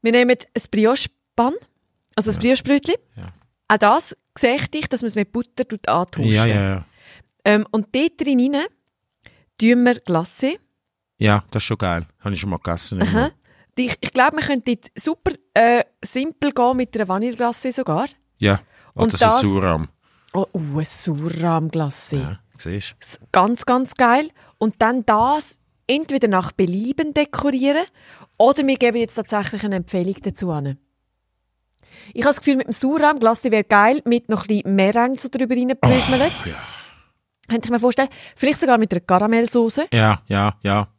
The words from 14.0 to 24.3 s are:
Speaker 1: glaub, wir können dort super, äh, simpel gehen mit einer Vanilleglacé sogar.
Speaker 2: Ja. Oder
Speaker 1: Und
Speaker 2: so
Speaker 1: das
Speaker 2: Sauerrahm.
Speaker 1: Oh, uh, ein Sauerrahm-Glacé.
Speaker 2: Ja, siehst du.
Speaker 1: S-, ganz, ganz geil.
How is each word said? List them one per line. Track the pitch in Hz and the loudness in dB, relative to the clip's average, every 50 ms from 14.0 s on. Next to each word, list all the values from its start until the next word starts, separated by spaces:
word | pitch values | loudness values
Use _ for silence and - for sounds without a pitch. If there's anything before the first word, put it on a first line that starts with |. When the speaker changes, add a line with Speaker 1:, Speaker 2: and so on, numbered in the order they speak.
| - - | -8 -6
Speaker 1:
glaub, | _ 254 254 294 302 | _ 2 2 2 2
wir | 320 | -2
können | - - 285 254 - | -2 -2 -2 -2 0
dort | 247 240 - _ - _ | -4 -4 -4 _ -18 _
super, | - - 311 330 _ _ 381 311 - _ _ _ | -6 -4 -4 -4 _ _ -8 -8 -8 _ _ _
äh, | - 226 233 240 240 - _ _ _ - | 4 4 4 4 2 0 _ _ _ -16
simpel | - - 254 269 320 - _ - 285 | -8 -6 -6 -6 -6 -6 _ -4 -2
gehen | 277 269 240 247 262 | 0 2 0 2 2
mit | 254 254 - - | 0 -4 -4 -4
einer | 220 214 | -6 -4
Vanilleglacé | 185 185 196 220 247 233 226 247 233 240 - - 262 240 | -2 -2 -4 -4 -4 -4 -2 -4 -2 -2 -4 -6 -6 -4
sogar. | - 254 - 156 156 123 - - _ _ _ _ | -4 -4 -2 -2 -2 -2 -4 -8 _ _ _ _
Speaker 2:
Ja. | _ - 101 98 98 - _ _ _ _ _ _ | _ 0 0 0 0 -4 _ _ _ _ _ _
Oder | - 220 | -2 0
Speaker 1:
Und | 226 | 0
Speaker 2:
so | 208 | 2
Speaker 1:
das | 190 240 220 226 247 | 2 4 4 4 4
Speaker 2:
Sauerrahm. | 247 101 95 98 92 92 82 78 78 71 _ _ _ _ _ _ _ _ - | 2 2 0 2 0 0 0 0 -2 -8 _ _ _ _ _ _ _ _ -4
Speaker 1:
Oh, | 180 - - _ | -4 -4 -4 _
uh, | 190 156 147 143 156 | -8 -8 -4 -4 -4
ein | 165 | -4
Sauerrahm-Glacé. | - - - - 180 156 143 151 165 165 160 165 170 165 160 160 160 - 165 156 143 135 - - - - 139 | -4 -4 -4 -4 -4 -4 -4 -4 -6 -6 -2 -2 0 0 0 -2 -2 -2 -4 -4 -2 -4 -6 -6 -4 -4 -4
Speaker 2:
Ja, | 131 73 92 - _ _ _ | -4 -6 -10 -12 _ _ _
siehst | _ - 85 90 101 - - | _ -10 -8 -8 -8 -8 -10
du. | - _ | -16 _
Speaker 1:
S-, | - - - - - _ | -10 -10 -10 -10 -8 _
ganz, | - 190 185 214 240 233 - | 2 2 4 2 0 -4 -2
ganz | - 247 254 262 254 - | 0 0 0 0 -4 -2
geil. | - 254 233 240 269 311 320 | 0 2 2 4 2 0 -4